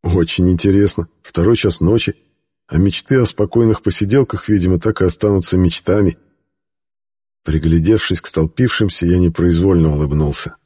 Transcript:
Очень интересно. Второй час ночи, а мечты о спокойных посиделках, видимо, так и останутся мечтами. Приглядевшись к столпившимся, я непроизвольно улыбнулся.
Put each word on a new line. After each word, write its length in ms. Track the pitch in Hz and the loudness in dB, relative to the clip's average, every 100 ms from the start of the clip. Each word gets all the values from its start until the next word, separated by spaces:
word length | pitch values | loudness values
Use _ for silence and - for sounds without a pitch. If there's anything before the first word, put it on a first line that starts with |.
Очень 460 | 90 90 82 - 90 | 0 0 0 0 0
интересно. 580 | 90 101 98 101 - 82 _ | 2 2 2 0 -2 -10 _
Второй 340 | - - 87 113 | -10 -2 0 0
час 240 | 104 - | -2 0
ночи, 340 | 85 113 - - _ _ _ _ _ | 0 0 -2 -10 _ _ _ _ _
а 80 | 82 | 0
мечты 400 | 98 - - 131 | 0 -2 -2 0
о 80 | |
спокойных 580 | 117 - 104 117 113 107 | 0 -2 -2 2 2 0
посиделках, 680 | 104 - 101 135 123 - - | -2 -4 0 0 0 -4 -2
видимо, 280 | 104 90 90 | 0 2 0
так 220 | 110 - | -2 0
и 40 | |
останутся 520 | 92 - 104 98 87 92 | -2 0 0 0 0 0
мечтами. 640 | 90 - - 101 95 - _ _ _ _ _ _ _ _ _ _ _ _ | 0 -2 -2 0 0 -2 _ _ _ _ _ _ _ _ _ _ _ _
Приглядевшись 800 | - 78 80 82 82 110 - 90 | -4 -2 2 2 2 0 0 -6
к 60 | - | -4
столпившимся, 800 | 85 80 - 123 - 101 - 85 | -4 -2 0 -2 0 -4 -2 0
я 120 | 90 | 2
непроизвольно 760 | 90 82 87 85 95 90 80 | 2 2 0 2 2 4 2
улыбнулся. 600 | 73 73 73 76 71 82 - | 0 -2 0 -2 -4 -10 -16